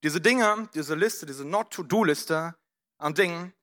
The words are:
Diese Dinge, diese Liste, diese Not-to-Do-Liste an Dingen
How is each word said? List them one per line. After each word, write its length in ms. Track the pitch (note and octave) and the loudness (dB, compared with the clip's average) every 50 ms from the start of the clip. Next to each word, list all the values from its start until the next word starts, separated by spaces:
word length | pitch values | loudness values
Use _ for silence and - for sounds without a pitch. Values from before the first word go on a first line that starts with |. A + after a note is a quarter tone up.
| - | -2
Diese 160 | D#3 D3 E3+ | 0 -2 4
Dinge, 500 | D#3 A3 B3 B3+ A#3 G#3 G#3+ G#3+ A3 G#3+ _ | 4 4 4 6 4 4 2 2 -2 -8 _
diese 220 | D#3 D3+ C#3 D#3 | -8 -4 -4 0
Liste, 320 | D3+ F#3 A3+ A3 - - D3+ | 0 0 0 0 -4 -10 -12
diese 180 | C3+ C3+ C#3 | -12 -10 -8
Not-to-Do-Liste 1080 | C#3+ E3+ G3+ A3+ _ - - F3+ C3+ E3+ G#3+ A3 F3 D3 C#3+ - - E3 D#3+ D#3+ E3+ E3+ _ _ _ _ _ _ _ _ _ | -4 -2 -2 -4 _ -8 -12 -4 0 2 4 4 4 2 0 0 -4 -4 -2 -2 -6 -10 _ _ _ _ _ _ _ _ _
an 160 | D3+ D3+ D3+ | -6 -4 0
Dingen 400 | D3+ G3 F3+ E3+ E3 F3 F#3 - _ | 0 0 0 0 -6 -10 -12 -14 _